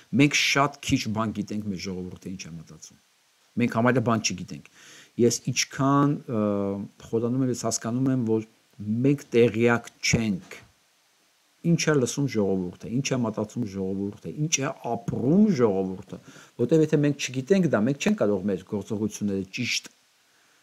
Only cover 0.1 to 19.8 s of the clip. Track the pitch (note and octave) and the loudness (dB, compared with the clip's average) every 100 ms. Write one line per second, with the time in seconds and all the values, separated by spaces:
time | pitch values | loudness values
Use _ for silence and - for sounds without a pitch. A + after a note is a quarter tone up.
0.1 | A2+ D3 - - C#3+ C#3 - - C3+ A2+ | 2 4 4 0 2 0 -2 -2 -2 -2
1.1 | G#2+ A2 G2 F#2 G#2+ G2+ F2+ F#2+ F#2 F2+ | -4 -4 -4 -6 -6 -6 -8 -8 -8 -10
2.1 | F2+ F2+ F#2 E2 E2 D#2+ D#2 - _ _ | -12 -14 -12 -14 -16 -18 -20 -20 _ _
3.1 | _ _ _ _ - A#2+ A2+ B2 B2+ A#2 | _ _ _ _ -2 -2 2 2 2 2
4.1 | A2+ - F2+ F2+ D2 - _ - - - | 0 -2 -6 -10 -14 -16 _ -20 -20 -10
5.1 | - A#2+ - - B2 - - C3+ C#3 C#3+ | 2 2 2 -4 -4 -4 0 2 4 2
6.1 | D3+ - A2+ G#2 G2+ G2 G2 G2+ _ - | 0 -4 0 0 0 -2 -4 -8 _ -4
7.1 | A2+ A#2 B2+ C3 A#2 A2+ - A#2 B2 C3 | -2 0 -2 -2 -2 -4 -4 -4 -2 0
8.1 | C3 A2 A2 A2 _ _ - G#2 A2+ C3+ | 0 2 0 -2 _ _ -12 -4 0 2
9.1 | C#3+ - A#2 A#2 G#2+ A#2 A#2 - _ - | 0 2 4 4 4 2 2 -2 _ 0
10.1 | A#2+ A2 F2+ - - - _ _ _ _ | 2 2 -2 -6 -20 -20 _ _ _ _
11.1 | _ _ _ _ _ E3 E3 - D3+ A#2+ | _ _ _ _ _ 0 2 4 2 2
12.1 | - C#3 A2 G2 F#2+ F2+ F2+ E2 A#2+ C#3 | 0 -2 0 0 0 -2 -8 -6 -4 -2
13.1 | C3 A2+ G#2+ G#2+ A#2+ G#2 G2 F#2+ G2 G2+ | -2 -2 -4 -6 -6 -6 -6 -4 -4 -6
14.1 | G#2 E2+ C#3+ D#3 - C3+ - B2 A#2 - | -8 -12 -4 -2 -2 -4 -6 -6 -6 -4
15.1 | A2 A#2+ F#3 G#3+ C#3+ A#2 F#2+ F#2+ F#2 - | -2 2 6 6 4 4 2 -2 -6 -12
16.1 | F2+ - - - - B2 D#3+ D3+ D#3 D3 | -16 -16 -20 -14 -4 2 4 4 4 2
17.1 | C#3+ - B2+ C3+ G3 E3 A#2 A2+ C#3+ - | 0 -4 -4 2 4 4 2 2 0 0
18.1 | G#3+ G#2+ G2+ G2+ F#2 F#2 G#2 F#2+ G#2 G#2+ | 2 2 2 0 -2 -4 -6 -4 -4 -4
19.1 | - G#2 G2 F#2+ - A2+ - | -2 -4 -4 -6 -6 -4 -4